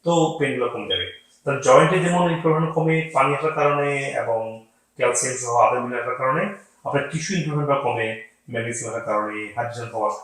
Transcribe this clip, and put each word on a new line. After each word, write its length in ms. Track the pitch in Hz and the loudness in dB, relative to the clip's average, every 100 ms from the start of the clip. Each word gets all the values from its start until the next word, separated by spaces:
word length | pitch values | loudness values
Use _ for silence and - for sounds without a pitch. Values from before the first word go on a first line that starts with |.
| 165 | 2
তো 60 | 170 156 151 | 2 2 2
পেইনগুলো 300 | 139 123 120 | -2 0 -4
কমে 140 | 117 104 | -4 -4
যাবে। 160 | - - - _ _ | -4 -4 -10 _ _
তাহলে 180 | - 131 - | -6 0 8
জয়েন্টে 300 | - - 185 170 | 8 8 4 2
যেমন 180 | 175 175 160 | 2 2 2
ইনফ্লামেশন 320 | 165 156 160 165 | 2 2 2 0
কমে 200 | 160 160 160 165 | 2 0 0 0
পানি 140 | 143 143 | 2 2
আসার 160 | 156 151 | -2 2
কারণে 300 | 143 143 143 139 139 - | 2 2 0 -2 -4 -4
এবং 180 | 120 113 113 113 - _ _ - | -2 -2 -2 -10 -18 _ _ -2
ক্যালসিয়াম 380 | 123 - 127 123 | 0 0 -2 -4
সহ 120 | 123 120 123 | 0 4 4
আদার 140 | 123 | 4
মিনারেল 200 | 120 123 | -4 -6
আসার 160 | 120 127 | -6 -2
কারণে, 220 | 131 151 208 - - _ - | 0 0 -2 -6 -20 _ -4
আপনার 180 | 139 143 | -4 -4
টিস্যু 200 | 160 - 185 | -6 -4 -4
ইনফ্লামেশনটা 380 | 151 147 143 139 117 | -2 -2 0 0 0
কমে 220 | 117 110 110 - _ - | -2 -4 -6 -14 _ -10
ম্যাগনেসিয়াম 380 | 117 117 113 110 | -8 -6 -6 -8
আসার 140 | 113 113 | -8 -4
কারণে, 280 | 107 107 107 104 120 | -4 -4 -8 -8 -6
হাইড্রেশন 340 | 117 117 117 110 | -6 -8 -8 -4
হওয়ার 180 | - - | -4 -4